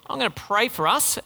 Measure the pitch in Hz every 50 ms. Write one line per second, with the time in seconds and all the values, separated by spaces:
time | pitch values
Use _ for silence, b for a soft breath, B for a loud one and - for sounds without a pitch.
0 | - - - 269 254 202 - - - - 202 208 233 254 - - 156 160 226 294
1 | - - - 190 -